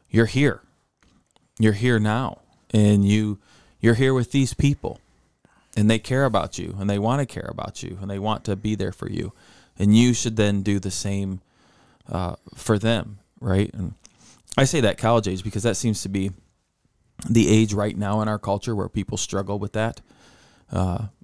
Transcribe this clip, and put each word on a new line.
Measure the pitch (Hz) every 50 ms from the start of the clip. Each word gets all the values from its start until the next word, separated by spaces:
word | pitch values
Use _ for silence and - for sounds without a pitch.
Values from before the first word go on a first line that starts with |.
| _ _
you're | - 110 117
here. | 107 - 131 147 127 76 - - _ _ _ _ _ _ _ _ _ _ _ _ _ _ _ _ _ _
You're | - 110 110 104
here | 101 120 127 117 107
now. | 107 107 110 123 131 90 - - _ _ _ _ _ -
And | - 107 104 104 104 101 98
you, | 101 104 107 107 104 101 - _ _ _ _ _ _ _ _
you're | - 117 117
here | 117 135 131 131
with | 127 117 -
these | - 139 135 - -
people. | - - 143 139 - - - - - _ _ _ _ _ _ _ _ _ _ _ _ _ _ -
And | 110 104 107
they | 113 110
care | - - 127 135 139
about | 123 107 92 80 85 -
you, | - 85 85 95 98
and | 98 101
they | 101 101
wanna | 104 117 131 147 139
care | - - - - -
about | - - - - - - -
you, | - 92 98
and | 98 101
they | 98 98
want | 101 110 110 - -
to | 110 98
be | 98 101 107 107
there | 101 101 98 -
for | - - -
you. | 98 - - 110 - _ _ - - - _ _ _
And | - 104 104 107
you | 113 123 123 117
should | - - 120 110
then | 110 104 101 101 98
do | 95 104 101 98
the | 92 95
same, | 87 - - 101 98 98 98 95 95 92 - _ _ _ _ _ _ _ _ _ _ _ _ -
uh, | - 90 90 87 - - _ - -
for | - - - 110 101
them," | 110 113 117 98 - 110 101 - _ _ _ _
right? | - 98 95 95 104 - -
And | 110 90 - - - - _ _ _ _ - - _ _ - -
I | - 135
say | - 170 143
that | 113 98 -
college | - - 113 120 113 104
age | 113 95 92 -
because | 107 - 104 107
that | 117 95
seems | - 120 113 104 - -
to | 98
be | 98 98 95 98 92 - _ _ _ _ _ _ _ _ _ _ _ _ _ _ _ - - -
the | 113 113 98 78
age | 107 110 113 104 101
right | 104 104 107 -
now | 98 104 98 104 110
in | 107 107
our | 104 101
culture | - 98 98 101 - 123 110
where | 101 92
people | - - 107 95 - 110
struggle | - - - 98 98 95 95 101 101
with | 101 98 -
that, | 107 110 117 - - - _ _ _ _ - - _ _ _ _ _ _ _
uh, | - 92 92 92 87 98 107 101 - _